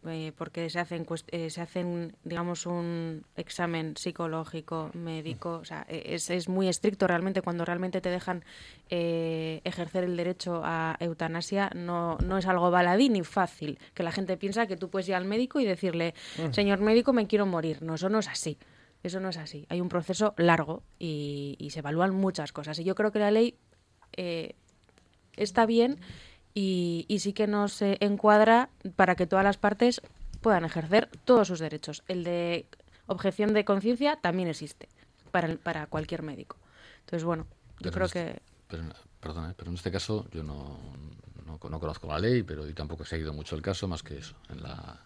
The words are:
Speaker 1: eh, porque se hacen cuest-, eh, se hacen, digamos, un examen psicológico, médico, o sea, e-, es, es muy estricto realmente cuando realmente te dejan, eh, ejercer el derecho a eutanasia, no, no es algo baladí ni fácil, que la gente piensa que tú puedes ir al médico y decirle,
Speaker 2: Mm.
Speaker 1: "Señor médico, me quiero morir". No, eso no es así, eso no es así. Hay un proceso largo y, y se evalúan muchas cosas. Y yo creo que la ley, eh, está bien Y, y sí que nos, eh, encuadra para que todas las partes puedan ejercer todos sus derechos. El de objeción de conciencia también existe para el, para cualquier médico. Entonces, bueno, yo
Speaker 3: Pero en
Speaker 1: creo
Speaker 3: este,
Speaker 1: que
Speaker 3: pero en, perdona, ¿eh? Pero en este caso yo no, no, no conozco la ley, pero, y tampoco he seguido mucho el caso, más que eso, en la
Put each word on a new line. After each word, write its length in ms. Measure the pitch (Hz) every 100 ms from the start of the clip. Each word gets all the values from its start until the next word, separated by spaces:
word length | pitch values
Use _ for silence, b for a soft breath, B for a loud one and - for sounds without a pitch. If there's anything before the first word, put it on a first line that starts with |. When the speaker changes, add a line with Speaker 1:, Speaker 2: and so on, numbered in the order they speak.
| 165
Speaker 1:
eh, 240 | 160 156 151
porque 320 | 165 - 165
se 80 | 175
hacen 260 | 170 170 165
cuest-, 240 | 165 -
eh, 200 | 170 160
se 100 | 160
hacen, 540 | 170 185 175 175 170 -
digamos, 420 | - 170 175 175 175
un 580 | 175 170 170 165 160 - -
examen 580 | 170 - 175 165 160 156
psicológico, 960 | - 165 165 160 160 165 156 165 156
médico, 640 | 170 170 160 156 160 175 165
o 20 | 165
sea, 200 | 156 -
e-, 280 | 160 - 170
es, 140 | -
es 180 | 180 170
muy 180 | 185 190
estricto 380 | 175 202 196 185
realmente 340 | 175 185 190
cuando 200 | 180 170 170
realmente 360 | 175 185 185
te 80 | 180
dejan, 340 | 180 185 180 B B B B _
eh, 720 | 175 170 165 165 160 160 160
ejercer 400 | - 180 170 190
el 140 | 180 175
derecho 440 | 175 180 - 170 160
a 320 | 165 160 160
eutanasia, 680 | 175 165 165 165 170 196 196 -
no, 420 | 175 175 170 160
no 200 | 175 190
es 60 | 185
algo 240 | 185 175
baladí 380 | 180 175 185 269
ni 120 | 214
fácil, 540 | 165 - 180 - 151 - B
que 80 | -
la 80 | 170
gente 240 | 165 190 185
piensa 280 | 202 202 226
que 80 | 185
tú 140 | 185
puedes 180 | 196 180
ir 80 | 185
al 100 | 185
médico 340 | 214 254 294
y 60 | 233
decirle, 480 | 180 185 170 165 - B B
Speaker 2:
Mm. 120 | 160
Speaker 1:
"Señor 280 | 131 202 196
médico, 320 | 208 226 240
me 140 | 247 202
quiero 180 | 208 196
morir". 360 | 175 160 147
No, 100 | 160 160
eso 140 | 185
no 100 | 214
es 80 | 202
así, 300 | - - 147 b b b b
eso 160 | 185 185
no 100 | 190
es 80 | 170
así. 280 | 156 151 147
Hay 100 | 175
un 60 | 180
proceso 440 | 175 160 185 214 -
largo 460 | 170 165 151 165 - _
y, 560 | 170 151 143 143 143 139
y 100 | 147
se 100 | 160
evalúan 320 | 143 156 185
muchas 380 | 190 190 185 147
cosas. 260 | - 147 156
Y 40 |
yo 120 | 165 190
creo 160 | 214
que 80 | 214
la 100 | 208
ley, 240 | 214 233 - _ _ _ _ - -
eh, 380 | 180 165 - - _ _ _ _ _ _ _ -
está 280 | 208 185 226
bien 320 | 233 240 285 B B B B _
Y, 520 | - 196 185 175 170 -
y 120 | 208
sí 120 | 196
que 140 | 196 208
nos, 340 | 208 202 -
eh, 160 | 202 196
encuadra 680 | 202 202 214 208 214 233 262 - 190 -
para 180 | 185 180
que 100 | 175
todas 200 | 190 196
las 120 | 196
partes 440 | 208 202 240 247 - - - -
puedan 240 | 226 196 165
ejercer 440 | 170 156 202 - -
todos 240 | - 247 190
sus 120 | 175
derechos. 440 | 160 151 - 147 _
El 160 | 185
de 420 | 170 175 170 170 - - _ b b
objeción 460 | 190 196 185 208
de 100 | 214
conciencia 540 | 202 196 202 240 285 302
también 280 | 175 175 180
existe 400 | 156 151 - - _ b _ -
para 160 | 180 165
el, 100 | 160
para 280 | - 160 151
cualquier 360 | 156 156 170
médico. 340 | 156 143 - - B B B B
Entonces, 220 | - 175
bueno, 240 | 165 165 - - - -
yo 100 | 180
Speaker 3:
Pero 0 |
en 40 |
Speaker 1:
creo 120 | 170 185
Speaker 3:
este, 260 | 180 165 -
Speaker 1:
que 60 | _ _ _
Speaker 3:
pero 160 | 82
en, 100 | 82 - - _
perdona, 320 | 80 80 82
¿eh? 20 | 90
Pero 140 | 82
en 60 | 87
este 140 | 92
caso 360 | 90 - 107 -
yo 120 | 82
no, 340 | 76 71 71 71 69 69 76 - - - 78
no, 120 | 78 71
no 100 | 78
conozco 280 | 80 78 85
la 120 | 76
ley, 240 | 104 123
pero, 240 | 90 76 76
y 60 |
tampoco 300 | 78 76 78
he 20 | 80
seguido 260 | 82 78
mucho 220 | 73 76 78
el 60 |
caso, 260 | 78 95 98
más 160 | 82
que 140 | - 71
eso, 180 | - - -
en 120 | 71
la 360 | - - - -